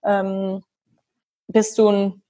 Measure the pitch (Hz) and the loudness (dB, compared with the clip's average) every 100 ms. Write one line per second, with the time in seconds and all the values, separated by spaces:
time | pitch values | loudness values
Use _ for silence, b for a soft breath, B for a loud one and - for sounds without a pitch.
0 | - 202 190 190 190 190 _ _ _ _ | 0 -2 -2 -4 -6 -8 _ _ _ _
1 | _ _ _ _ - 220 214 - 214 202 | _ _ _ _ -2 0 0 2 2 4
2 | 196 185 _ | 0 -6 _